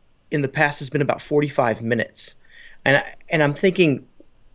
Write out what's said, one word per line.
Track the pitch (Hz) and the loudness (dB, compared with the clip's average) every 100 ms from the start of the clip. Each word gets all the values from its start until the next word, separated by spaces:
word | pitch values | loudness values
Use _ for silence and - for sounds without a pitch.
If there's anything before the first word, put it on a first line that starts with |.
| _ _ - | _ _ -6
in | 156 | -2
the | 139 | -2
past | - 151 147 | 0 0 -2
has | 139 | -6
been | 151 | -2
about | 135 - | -2 -2
forty-five | - 147 147 135 123 110 | -2 0 0 0 0 0
minutes, | 117 117 - - - - - - - - - | -2 -2 -4 -8 -18 -18 -20 -20 -20 -4 2
and | 139 | 2
I, | - - - | 0 -12 -4
and | 165 | 0
I'm | 147 | 2
thinking, | 143 196 185 170 131 - _ - _ - | 2 0 2 2 2 -4 _ -20 _ -20